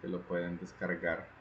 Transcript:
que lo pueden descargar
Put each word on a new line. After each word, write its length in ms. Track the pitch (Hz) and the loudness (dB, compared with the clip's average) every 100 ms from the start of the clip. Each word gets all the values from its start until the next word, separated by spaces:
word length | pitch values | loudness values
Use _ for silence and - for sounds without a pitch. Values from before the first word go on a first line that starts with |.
que 60 | 92 | -2
lo 100 | 90 | -2
pueden 360 | - 87 87 87 | 0 2 2 -2
descargar 680 | 92 - 90 85 85 82 - - | -6 -2 0 2 4 2 -2 -14